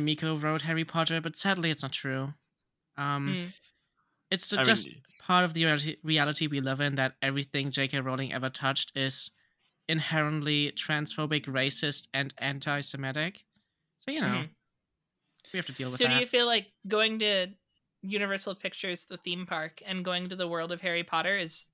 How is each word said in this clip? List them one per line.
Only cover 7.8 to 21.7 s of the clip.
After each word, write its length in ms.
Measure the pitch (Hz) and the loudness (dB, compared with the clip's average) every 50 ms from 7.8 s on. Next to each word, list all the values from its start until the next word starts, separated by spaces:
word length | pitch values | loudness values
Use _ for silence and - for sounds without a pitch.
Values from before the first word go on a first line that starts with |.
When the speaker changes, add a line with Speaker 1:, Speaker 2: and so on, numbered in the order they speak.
| 135 | 0
Speaker 1:
K 120 | 131 143 139 | 0 0 -2
Rowling 300 | 127 131 131 131 135 123 - | 0 0 -2 -2 -2 -2 -2
ever 160 | 127 131 131 | -2 -4 -4
touched 440 | - - 139 135 135 - - - - | -4 0 0 0 2 0 -2 -2 -2
is 360 | 139 131 135 - - - - - _ _ _ _ _ _ _ _ _ _ | -2 0 0 0 0 -2 -2 -6 _ _ _ _ _ _ _ _ _ _
inherently 840 | - 160 160 147 - 160 156 151 151 156 151 143 151 147 147 147 139 - | 0 0 0 0 2 2 2 2 2 0 0 0 2 2 2 2 0 -2
transphobic, 720 | - - - 151 147 151 - - 156 151 147 151 147 - | -4 -2 0 0 0 0 -2 -2 -4 -2 0 0 -2 -2
racist, 640 | 139 131 131 135 139 - - 160 143 139 - - - - | -2 0 0 2 2 2 0 0 0 0 -2 -4 -2 -2
and 220 | 135 139 135 - | -2 -2 -4 -6
anti-Semitic. 1080 | - 127 139 139 139 - 151 143 143 139 - - 139 135 135 131 151 156 185 - - - _ _ _ _ _ _ _ _ _ _ | -4 -4 -4 -4 -2 -2 -2 -2 -2 -2 -4 -4 -4 -4 -4 -2 -2 -4 -4 -6 -12 -20 _ _ _ _ _ _ _ _ _ _
So, 140 | _ - 269 | _ -8 -6
you 100 | 294 320 | -4 -2
know, 60 | 196 | 0
Speaker 2:
Mm-hmm. 240 | 127 123 127 151 156 - _ _ _ _ _ _ _ _ _ _ _ _ _ _ _ _ _ - - - | 0 0 -2 -4 -6 -12 _ _ _ _ _ _ _ _ _ _ _ _ _ _ _ _ _ -16 -8 -6
Speaker 1:
we 40 | |
have 80 | 180 - | -6 -6
to 80 | - 131 | -6 -8
deal 160 | - 131 127 | -6 -6 -4
with 80 | 127 | 0
Speaker 2:
So 60 | - 240 | 2 2
Speaker 1:
that. 80 | 247 247 | 4 4
Speaker 2:
do 60 | 247 | 2
you 80 | 247 | 2
feel 180 | 240 - 247 240 | 4 2 4 4
like 260 | 240 233 214 202 - _ _ - | 4 2 2 0 -4 _ _ -4
going 300 | 190 214 214 220 220 220 220 | 0 2 2 2 2 2 0
to 360 | 214 208 202 190 185 185 202 - _ _ _ _ _ _ _ _ | 0 2 2 2 0 -2 -6 -14 _ _ _ _ _ _ _ _
Universal 540 | - 190 214 202 202 196 196 190 - 202 190 | -8 -6 -2 -2 -2 -2 -2 -4 -4 -6 -6
Pictures, 480 | - - 185 - - - 185 175 - - | -6 -6 -8 -6 -6 -6 -6 -6 -6 -8
the 120 | - 190 | -14 -16
theme 280 | - - 175 175 180 185 | -10 -6 -6 -6 -6 -4
park, 360 | - 180 160 156 160 - - - | -4 -4 -4 -4 -6 -10 -12 -8
and 200 | 190 190 185 175 | -6 -6 -4 -2
going 240 | 185 180 180 180 180 | -2 -2 -2 -4 -6
to 60 | 185 | -4
the 100 | 190 180 | -4 -4
world 240 | 170 170 165 165 170 | -2 -2 -4 -4 -4
of 80 | 175 165 | -6 -4
Harry 240 | 185 180 170 170 170 | -2 -2 -2 -2 -2
Potter 340 | - 170 160 160 185 202 | 0 -2 0 2 2 0
is, 300 | 196 170 165 - - - - | 0 -2 -4 -6 -8 -10 -10